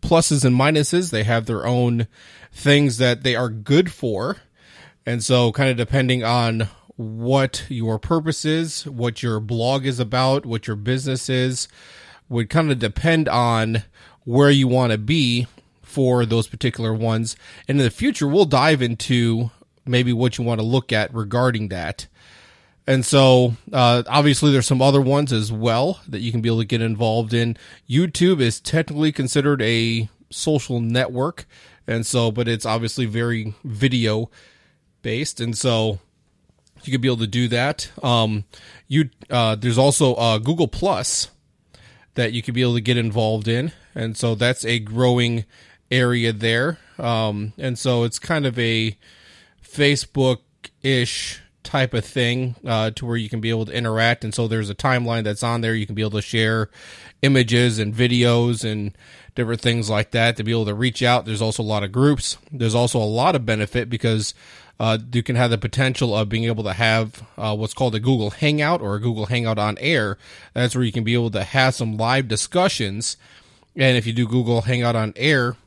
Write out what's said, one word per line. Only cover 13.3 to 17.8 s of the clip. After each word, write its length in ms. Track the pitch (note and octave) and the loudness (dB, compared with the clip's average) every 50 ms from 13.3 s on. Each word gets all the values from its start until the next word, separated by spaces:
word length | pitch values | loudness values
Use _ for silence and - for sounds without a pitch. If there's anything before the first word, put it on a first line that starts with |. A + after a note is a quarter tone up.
| - A#2+ A#2+ A#2+ A#2 A2+ A2 A2 A2+ A2+ - - _ _ - - - _ _ | 2 2 2 4 2 2 2 0 -2 -4 -4 -6 _ _ -20 -20 -20 _ _
where 260 | - A#2 C3 C#3+ C#3+ | 0 4 6 6 8
you 180 | C#3+ C#3 C3+ B2+ | 6 6 4 4
wanna 300 | A#2+ B2+ B2+ A#2+ A2 G#2+ | 2 2 2 2 0 -2
be 480 | G#2+ G#2+ D#3 E3 C#3+ A#2+ A#2+ A#2+ B2 - _ - _ _ _ _ _ | 0 0 0 2 2 2 2 0 -2 -4 _ -20 _ _ _ _ _
for 440 | - - - C3+ B2+ B2 B2 A#2+ | -10 -2 0 2 2 2 2 2
those 200 | A2+ A2+ A#2 A2+ | 2 2 0 0
particular 460 | - - A#2 - B2+ A#2 - A2+ A2 A2 | -2 -6 -4 -4 -4 -2 -2 -4 -4 -2
ones. 440 | A2 A2+ A2+ A2+ A2 A2+ A2+ - - - - - - - | -2 0 0 0 0 -2 -4 -8 -12 -18 -20 -20 -20 -6
And 120 | - C3+ | -2 2
in 60 | C#3+ | 2